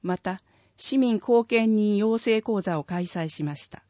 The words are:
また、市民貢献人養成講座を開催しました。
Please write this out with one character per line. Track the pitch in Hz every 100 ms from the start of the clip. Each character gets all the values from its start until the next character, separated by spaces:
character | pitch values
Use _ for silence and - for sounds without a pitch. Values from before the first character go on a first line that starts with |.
ま | 180 180
た、 | 190 190 _ _ _ _
市 | - 269
民 | 247 220
貢 | - 233 233
献 | 233 226
人 | 214 208 202
養 | 214 226
成 | 240 220
講 | 214 208
座 | 185 160
を |
開 | 143 175
催 | 180 175 160
し | -
ま | 147 147
し | -
た。 | - _